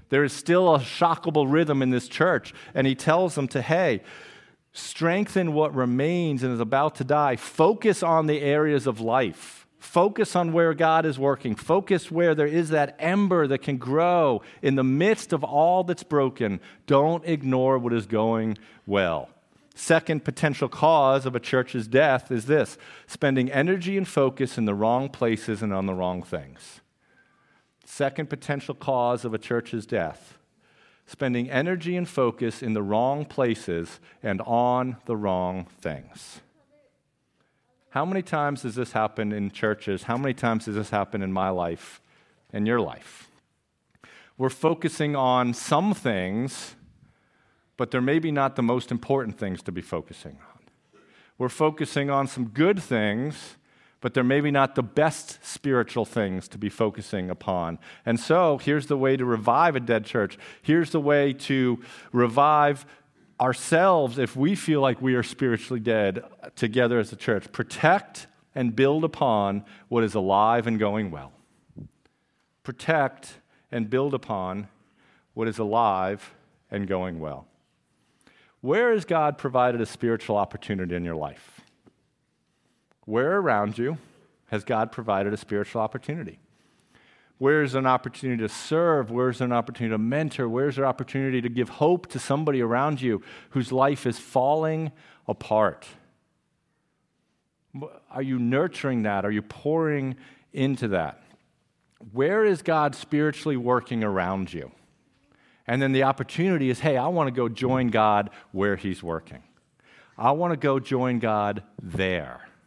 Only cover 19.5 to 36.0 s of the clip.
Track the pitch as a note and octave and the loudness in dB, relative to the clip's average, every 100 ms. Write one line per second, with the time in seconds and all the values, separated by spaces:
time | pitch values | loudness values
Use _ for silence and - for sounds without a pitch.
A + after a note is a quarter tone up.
19.5 | _ _ - - D#3+ - D#3 - - D#3 | _ _ -8 2 2 2 -2 -4 -2 -2
20.5 | C3+ C3 - D3+ D#3+ C3+ C3+ C3 B2 - | -2 -4 0 4 4 4 2 0 -4 0
21.5 | B2+ B2 B2+ G#2+ B2+ D3+ C3 - B2 A#2+ | 0 0 -4 2 4 4 2 -2 -4 2
22.5 | D3+ A2+ - - - - - C#3+ C3 B2+ | 2 0 -6 -20 -20 -20 -4 0 2 2
23.5 | C#3+ E3 F#3+ F3 G3 F#3 - C3+ C3+ B2+ | 0 0 0 -2 -4 -2 2 2 2 -4
24.5 | - G#2+ G2+ A2 B2 C3+ - A#2 A2 - | 0 0 2 2 2 -2 -2 0 0 -4
25.5 | G#2+ A2 F#2+ G2 F#2 F2+ F2+ - E2 C2+ | -4 -4 -2 -2 -2 -4 -4 -8 -10 -10
26.5 | B1+ - - _ _ _ _ _ _ _ | -18 -20 -20 _ _ _ _ _ _ _
27.5 | _ _ _ - - C#3 C3+ D3+ C3+ - | _ _ _ -16 -4 -4 -4 -8 -8 -6
28.5 | C#3+ - C#3 - B2+ A#2+ A#2+ A#2+ A2 - | -6 -6 -8 -2 0 0 -2 -4 -6 -4
29.5 | A#2+ A#2+ A#2 - A2 D#2+ - - - _ | -4 -4 -8 -4 -2 -4 -6 -20 -20 _
30.5 | _ _ _ _ _ _ - C3+ B2 B2+ | _ _ _ _ _ _ -6 -2 -2 -2
31.5 | C3 E3 F#3 E3 F3+ F3 - B2 A2+ A#2+ | -2 -2 -2 -4 -4 -4 0 0 0 -4
32.5 | - B2 A2 G2+ G#2+ B2+ C#3+ - - B2+ | -4 -4 -2 0 0 0 -2 -4 -2 0
33.5 | A2 - E2+ E2+ - - _ A2 F#2+ A2+ | -2 -4 -6 -6 -12 -20 _ -6 -4 0
34.5 | A#2 B2 B2 B2+ A#2 - A2 G2+ F#2 F2+ | 0 2 0 -2 -8 -8 -4 -2 -2 -2
35.5 | F#2 E2+ - E2+ C#2 | -6 -10 -10 -8 -8